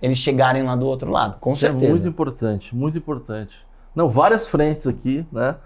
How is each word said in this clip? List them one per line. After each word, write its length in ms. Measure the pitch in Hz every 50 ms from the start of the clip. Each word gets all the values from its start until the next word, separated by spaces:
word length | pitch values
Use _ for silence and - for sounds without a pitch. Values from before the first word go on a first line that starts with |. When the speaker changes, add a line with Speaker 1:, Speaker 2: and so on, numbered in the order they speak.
Speaker 1:
eles 160 | - 127 131 127
chegarem 460 | - 151 135 127 131 127 127 135 131
lá 120 | 127 127
do 120 | 123 131 135
outro 240 | 131 127 135 160
lado, 260 | 190 - 120 104 - -
com 140 | - 127 139
Speaker 2:
Isso 120 | 143 143
é 40 | 147
Speaker 1:
certeza. 220 | 143 127 131 139
Speaker 2:
muito 160 | 156 170 170 175
importante, 680 | 160 165 160 143 123 - 113 110 104 98 - - 123
muito 220 | 123 139 156 156 165
importante. 560 | - 151 147 123 117 - 107 110 107 101 - - - - - - - - -
Não, 140 | 160 170 147
várias 380 | 107 131 160 208 226 220 - -
frentes 400 | - 151 151 156 151 151 - 131
aqui, 360 | 117 127 - 127 135 147 165 160
né? 240 | 143 113 120 135 156 - -